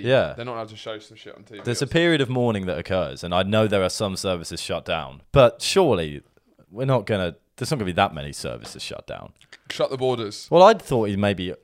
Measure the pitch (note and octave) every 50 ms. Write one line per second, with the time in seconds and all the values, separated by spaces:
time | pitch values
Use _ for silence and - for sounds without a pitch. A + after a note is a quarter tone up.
0 | G2+ A#2+ C3 B2 F2+ D2 C2 A#2 A#2 B2+ A#2 A2+ A2+ G#2 G#2+ G#2+ - A#2 A2 G#2+
1 | - - A2 - - G#2 - - G#2 - A2 G2+ F#2 A#2+ A#2 - C#3+ B2+ - E3
2 | E3+ E3+ E3 D3 C3+ A#2 B2+ B2+ B2 A#2 G#2+ G2 F#2 F2+ D#2 D#2+ E2+ - F#2+ F#2
3 | D#2+ C2+ C2 - - E2+ F2 F2+ F#2+ G2 G#2+ A2 A2 G#2 G#2 G2 F#2 F2+ - -
4 | A2 G2 F#2 - - G2 F#2 E2+ D#2+ - F2 - - - F#2 E2 - - E2+ D#2+
5 | C#2+ C2 C2+ C#2+ - _ - C#3+ B2 A#2 - - - - - G3 F#3 C#3+ A2 F2
6 | D#2+ D2+ D2 C#2+ - _ _ _ _ _ _ _ _ _ F2+ A2 C3+ C3+ C3 A#2
7 | G2 - A2 G2 F2+ E2+ - - _ _ _ - B2 - D#3+ B2+ G#2 F2+ E2+ F#2+
8 | G2 F#2 D#2 D2 C#2+ C#2+ C#2 - - C2 A#1+ A#1 A1 - - - - - - -
9 | - - - G1+ - - _ _ _ _ - - _ - - - D3+ - C3+ B2
10 | B2+ B2+ B2 A#2 A2 G2+ - - - - D3+ F3 F#3 G#3+ A3+ - - - C#3+ A2+
11 | G#2+ G#2 G2 G2 G#2 G2+ G2 F2+ F2+ F2+ - -